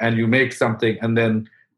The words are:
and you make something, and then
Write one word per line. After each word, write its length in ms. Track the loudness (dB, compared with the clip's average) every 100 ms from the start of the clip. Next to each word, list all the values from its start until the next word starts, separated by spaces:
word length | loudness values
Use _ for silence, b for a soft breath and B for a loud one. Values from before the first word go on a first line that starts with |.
and 160 | -2 0
you 100 | 2
make 240 | 2 2
something, 460 | 0 -2 0 -2 -2
and 160 | -2 0
then 300 | 2 0 -4 b b